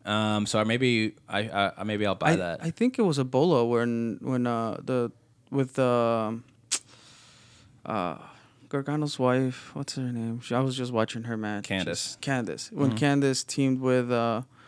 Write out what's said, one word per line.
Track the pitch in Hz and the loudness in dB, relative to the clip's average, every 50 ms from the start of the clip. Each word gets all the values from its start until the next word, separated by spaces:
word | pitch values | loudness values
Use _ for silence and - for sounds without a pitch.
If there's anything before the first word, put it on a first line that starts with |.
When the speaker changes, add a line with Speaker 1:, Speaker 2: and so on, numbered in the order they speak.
| - | -4
Speaker 1:
Um, | 101 104 110 107 107 107 107 104 | -2 0 2 2 2 2 0 0
so | - - 107 107 | 2 2 2 2
maybe | 110 117 123 131 123 120 110 110 107 - - _ - | 2 2 2 4 4 4 4 2 0 -2 -8 _ -4
I, | - 101 110 110 - 101 101 90 - - | -2 -2 -2 0 0 0 0 0 0 -4
I, | 98 | -4
maybe | 107 107 104 104 | -2 -2 0 0
I'll | 98 95 | 0 0
buy | - - 151 | 2 2 2
Speaker 2:
I, | 170 | 2
Speaker 1:
that. | 95 90 85 82 - | 2 0 -2 -4 -4
Speaker 2:
I | 160 165 | -6 -6
think | - - 226 254 254 - | -2 0 0 0 2 2
it | |
was | 214 175 143 143 | 2 2 2 0
a | 127 | 0
Bola | 127 127 127 156 185 156 120 117 | 0 2 2 4 4 4 4 4
when, | 117 120 117 120 120 117 117 117 113 - - | 4 2 2 2 0 0 -2 -2 -4 -6 -6
when, | - 131 131 123 123 | -6 -4 -2 -2 0
uh, | 123 117 113 113 113 - - | -2 -2 -2 -4 -4 -6 -6
the, | - - 131 123 120 113 - _ _ _ _ _ _ - | -4 -2 -2 -2 -2 -2 -6 _ _ _ _ _ _ -4
with, | 135 139 131 131 - 135 | -2 -2 -2 0 0 0
uh, | 131 123 123 120 117 117 117 113 110 107 113 117 - _ _ _ _ - - - - - - - - - - - - - - - - - - - - - - - - | 2 4 4 4 4 2 2 0 0 -2 -4 -8 -10 _ _ _ _ -6 -6 -6 -6 -8 -20 -20 -20 -20 -20 -20 -20 -20 -20 -20 -20 -20 -20 -20 -20 -20 -20 -14 -8
uh, | - 110 104 90 87 71 - - - - - - - _ _ - - | -6 -4 -2 -2 -4 -4 -8 -12 -18 -20 -20 -20 -20 _ _ -10 -6
Gargano's | - 139 135 147 147 151 151 147 - - | -6 -4 -2 -2 0 0 0 -2 0 2
wife. | 127 127 127 131 131 127 127 - - - - | 2 4 4 4 2 0 -4 -8 -12 -12 -10
What's | 139 139 - - | -10 -8 -8 -6
her | 135 | -6
name? | 127 123 120 117 113 113 117 120 | -6 -4 -4 -4 -4 -6 -6 -6
She, | 117 - 120 | -6 -2 0
I | 123 | 0
was | 131 135 123 | 0 0 -2
just | 131 123 123 | -4 -4 -2
watching | 123 110 113 - - 113 113 | 0 0 0 0 -2 -6 -6
her | 117 113 | -4 -4
match. | 110 107 104 104 101 98 - | -4 -4 -4 -4 -4 -4 -2
Speaker 1:
Candice. | 98 95 87 85 87 - - - - - | -2 -2 0 -2 -4 -4 -6 -8 -10 -8
Speaker 2:
Candice. | - 139 135 127 113 87 67 - - - | -4 -2 -2 -2 -2 -4 -6 -8 -10 -8
When | 220 151 143 131 | -2 0 2 2
Speaker 1:
Mm-hmm. | 110 113 143 143 143 143 | 2 2 2 4 4 4
Speaker 2:
Candice | 139 135 131 - - | 4 2 2 0 -4
teamed | - - 143 139 131 131 127 | -4 0 2 2 2 2 2
with, | 131 131 127 127 120 123 | 2 4 4 4 2 2
uh, | 123 117 117 117 110 117 127 - _ - - | 2 2 2 2 0 -2 -4 -8 _ -20 -20